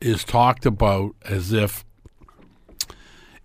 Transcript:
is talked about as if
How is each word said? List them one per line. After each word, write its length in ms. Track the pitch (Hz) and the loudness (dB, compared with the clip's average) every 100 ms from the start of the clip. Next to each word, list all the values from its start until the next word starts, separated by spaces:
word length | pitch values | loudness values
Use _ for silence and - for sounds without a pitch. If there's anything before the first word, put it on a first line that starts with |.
is 220 | 120 101 | -2 -2
talked 440 | - 120 123 - 127 | 0 2 2 2 0
about 480 | 101 107 98 101 - | 2 2 2 -2 -8
as 280 | - 98 90 | -6 -6 0
if 320 | 110 104 - - _ - _ - _ - _ _ - - - - - - - | 0 0 -4 -16 _ -20 _ -20 _ -20 _ _ -14 -14 -14 -20 -20 -20 -12